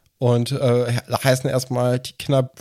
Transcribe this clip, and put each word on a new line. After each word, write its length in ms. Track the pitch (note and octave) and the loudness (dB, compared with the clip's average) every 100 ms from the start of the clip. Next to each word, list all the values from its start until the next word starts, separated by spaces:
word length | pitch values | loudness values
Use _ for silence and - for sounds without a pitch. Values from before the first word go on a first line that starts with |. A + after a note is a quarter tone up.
| _ - | _ -2
und, 340 | B2 A#2+ A#2+ | 2 2 0
äh, 400 | C3+ B2+ A#2+ A#2+ | 0 2 2 0
he-, 220 | A#2+ - A#2+ | -2 -4 -2
heißen 240 | C3+ C3 C3+ | 0 0 0
erstmal 520 | B2+ C3 B2 B2 B2 | -4 -2 -2 0 -2
die 120 | - | -6
Kinder 380 | - - C3+ B2+ - | -14 -2 0 0 -4